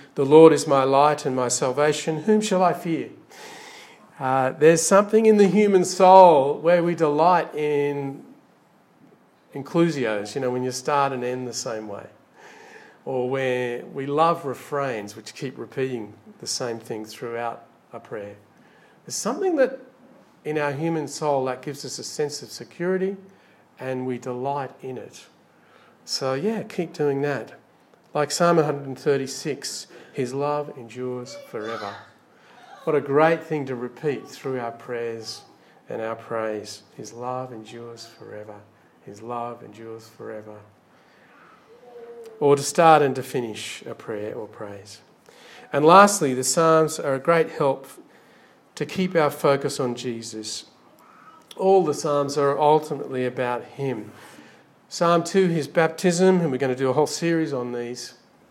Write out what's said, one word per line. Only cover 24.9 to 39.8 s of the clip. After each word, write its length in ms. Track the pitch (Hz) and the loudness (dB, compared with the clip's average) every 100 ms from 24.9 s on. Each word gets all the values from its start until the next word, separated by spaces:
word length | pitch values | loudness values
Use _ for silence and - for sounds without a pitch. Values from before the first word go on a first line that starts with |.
| 123 | -12
it. 280 | - - - _ _ _ _ _ _ _ - | -14 -18 -20 _ _ _ _ _ _ _ -8
So 280 | - 135 | -6 -4
yeah, 300 | 131 190 226 | -2 -2 -4
keep 300 | - - 160 | -8 -8 -8
doing 280 | - 147 139 | -2 0 0
that. 320 | 143 135 113 - _ _ _ _ _ 151 | -2 -4 -8 -16 _ _ _ _ _ -4
Like 160 | 147 | -2
Psalm 260 | - 175 170 | 2 2 4
a 60 | |
hundred 240 | 151 143 139 | 2 0 -6
and 100 | 127 | -6
thirty-six, 880 | - 139 131 - 160 135 - - - - - | -2 0 -2 -8 -8 -8 -8 -12 -14 -20 -16
"His 220 | - 123 | -8 -6
love 400 | 135 143 147 143 139 | -4 -4 -4 -6 -12
endures 640 | 117 120 127 123 123 - - | -16 -10 -8 -8 -10 -16 -12
forever." 440 | 117 107 113 104 101 - _ _ _ _ - - - | -10 -8 -8 -10 -12 -18 _ _ _ _ -20 -20 -12
What 120 | - 147 | -2 -2
a 60 | |
great 420 | 139 143 160 165 | 0 2 4 2
thing 240 | - 156 131 | -4 -6 -6
to 80 | 123 | -8
repeat 520 | 123 - 156 123 - | -10 -8 -6 -6 -10
through 320 | - 139 131 | -14 -8 -6
our 120 | 117 | -8
prayers 720 | 117 - 120 117 117 110 - - _ _ _ - | -12 -10 -8 -8 -10 -12 -16 -18 _ _ _ -12
and 140 | 110 | -8
our 140 | 113 113 | -8 -8
praise. 640 | - 117 110 107 101 - - - | -8 -6 -4 -6 -10 -16 -20 -18
"His 160 | 113 | -18
love 400 | 117 123 127 127 | -12 -8 -8 -8
endures 540 | 117 110 117 117 117 - | -14 -16 -16 -16 -18 -20
forever. 480 | - 107 107 107 104 104 _ _ _ - | -20 -18 -16 -16 -18 -20 _ _ _ -20
His 160 | 101 | -18
love 400 | 110 120 120 120 | -12 -10 -10 -12
endures 460 | 110 104 | -18 -18